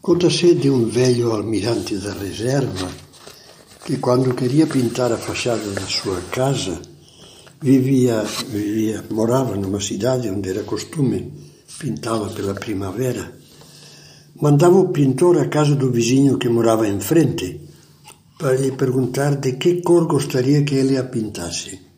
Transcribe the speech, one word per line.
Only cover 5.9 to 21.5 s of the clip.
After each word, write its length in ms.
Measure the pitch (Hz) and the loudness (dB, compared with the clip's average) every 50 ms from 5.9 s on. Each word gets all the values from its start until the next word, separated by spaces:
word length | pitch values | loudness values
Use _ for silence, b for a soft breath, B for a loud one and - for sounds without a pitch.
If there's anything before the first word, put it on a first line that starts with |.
| - - - 107 92 87 | -6 -6 -4 -4 -6 -6
casa, 600 | 85 - - 127 127 139 135 117 92 95 85 - - - - B B B B B B B B B B B B _ | -6 -6 -4 -2 0 0 0 -2 -4 -6 -8 -8 -12 -18 -20 B B B B B B B B B B B B _
vivia, 640 | - 123 135 131 123 135 139 127 123 123 113 107 104 104 - - - - | 2 4 4 4 4 4 2 2 2 2 2 0 -2 -4 -6 -8 -8 -6
vivia, 560 | 110 101 107 104 107 110 107 107 107 98 95 - | -6 -4 -4 -2 -2 0 -2 -2 -4 -6 -8 -6
morava 440 | 107 107 110 113 123 135 131 117 98 | -2 -2 0 2 2 0 0 0 -4
numa 240 | 101 98 95 98 101 | -4 -4 -4 -4 -4
cidade 480 | 101 - 104 98 110 127 131 127 120 | -4 -6 -6 -2 -2 0 0 -2 -2
onde 220 | 101 95 104 95 92 | -4 -4 -4 -4 -4
era 140 | 92 104 98 | -6 -6 -6
costume 680 | - 110 104 - - - 160 139 120 104 92 90 - B B B B B B B - - - | -6 -8 -8 -8 -8 -4 -2 -2 0 -2 -4 -6 -10 B B B B B B B -20 -16 -10
pintá-la 500 | 160 147 - - - 113 113 110 104 98 | -8 -8 -8 -6 -6 -4 -4 -4 -4 -6
pela 260 | - 98 98 98 98 | -8 -6 -6 -6 -6
primavera. 760 | 98 - 113 104 95 98 95 92 113 131 127 117 104 85 - - B B B B B B B B B B B B B B B B B B B B - | -6 -8 -8 -6 -6 -6 -6 -6 -4 -4 -4 -4 -6 -10 -12 -16 B B B B B B B B B B B B B B B B B B B B 0
Mandava 380 | 147 147 143 143 175 175 180 196 | 2 4 6 6 8 8 8 6
o 100 | 180 - | 4 2
pintor 480 | - 151 143 131 123 - 180 180 170 | 2 2 2 2 2 4 4 4 4
à 100 | 156 135 | 2 0
casa 280 | - - 151 151 147 147 | 0 0 0 2 2 2
do 160 | 127 131 127 | 2 0 0
vizinho 480 | 117 117 113 113 131 135 139 139 120 - | 0 0 2 2 4 4 4 4 2 2
que 100 | - 120 | 0 0
morava 380 | 117 113 113 113 110 110 110 | 2 2 4 4 4 4 2
em 120 | 101 101 98 | 0 -2 -4
frente 640 | - - 156 165 147 120 - - 92 90 - - - B B B B B B B B B B B _ _ _ _ | -2 2 2 4 4 2 0 -4 -6 -8 -10 -14 -18 B B B B B B B B B B B _ _ _ _
para 180 | 160 135 131 | 0 0 0
lhe 140 | 131 139 135 | 2 0 -2
perguntar 640 | 131 - 139 127 123 135 127 117 - 135 139 147 143 | -2 -2 -2 0 0 0 -2 -2 -2 0 0 0 0
de 160 | 139 - 131 | 0 -2 -4
que 320 | 123 - - 175 175 175 - | -4 0 0 0 0 2 2
cor 240 | 170 175 175 165 | 4 4 4 4
gostaria 560 | - 151 135 - - - 127 123 135 147 147 143 | 2 0 0 0 0 -2 0 2 4 4 4 2
que 100 | 143 139 | 2 2
ele 240 | 135 131 135 135 | 2 2 2 2
a 60 | 131 127 | 0 -2
pintasse. 760 | 127 - 117 107 101 98 - 85 85 | -4 -4 -6 -6 -6 -8 -8 -8 -8